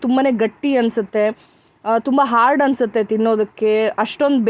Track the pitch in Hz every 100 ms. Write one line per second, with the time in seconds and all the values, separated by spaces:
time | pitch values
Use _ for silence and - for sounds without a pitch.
0 | 240 254 277 226 220 - 285 262 233 226
1 | 196 220 208 220 _ _ _ _ 208 226
2 | 269 269 269 233 240 285 277 254 233 220
3 | 208 220 226 214 208 - 220 214 220 -
4 | 226 - 285 277 220